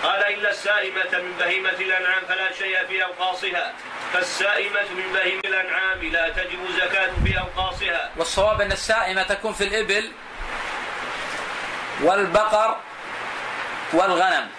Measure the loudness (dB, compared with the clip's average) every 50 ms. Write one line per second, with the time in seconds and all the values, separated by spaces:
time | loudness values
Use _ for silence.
0 | 2 2 2 4 2 2 0 0 0 0 0 0 0 2 2 2 2 0 -2 -2
1 | -2 0 0 -2 -2 -4 -4 -2 0 0 0 0 0 0 -2 0 0 0 0 2
2 | 2 2 0 0 0 0 -2 0 0 -2 -2 -2 -4 0 0 0 0 0 0 -2
3 | -2 -2 -2 -2 -2 -2 0 0 -2 -2 -2 -2 -2 -2 -6 -8 -12 -12 -10 -8
4 | -8 -2 0 0 0 0 0 0 2 2 2 2 0 0 0 0 0 0 -2 -6
5 | -4 -2 0 0 2 2 0 -2 -2 -2 0 0 0 0 0 0 2 0 0 0
6 | -2 -2 0 2 2 2 0 -2 -4 -4 -6 -6 -6 -4 0 0 0 2 2 2
7 | 0 0 2 2 2 2 2 0 0 -2 -2 -2 -2 -2 -2 -2 -2 -2 -2 -2
8 | -2 -4 -4 -4 -2 -2 2 4 4 4 6 4 2 2 0 -2 2 2 2 2
9 | 2 2 2 0 2 0 0 -2 0 -4 -2 0 -2 0 2 0 2 2 2 2
10 | 2 -2 -8 -14 -16 -14 -10 -8 -8 -6 -6 -6 -6 -6 -6 -6 -6 -6 -8 -8
11 | -6 -6 -6 -6 -6 -6 -6 -6 -6 -6 -6 -6 -6 -6 -6 -6 -8 -6 -6 2
12 | 4 4 6 6 4 4 6 4 6 6 6 4 4 4 2 -2 -6 -12 -12 -12
13 | -10 -10 -8 -8 -6 -6 -6 -6 -6 -6 -6 -6 -6 -6 -6 -8 -6 0 4 4
14 | 4 6 6 6 6 6 4 2 0 -2 -10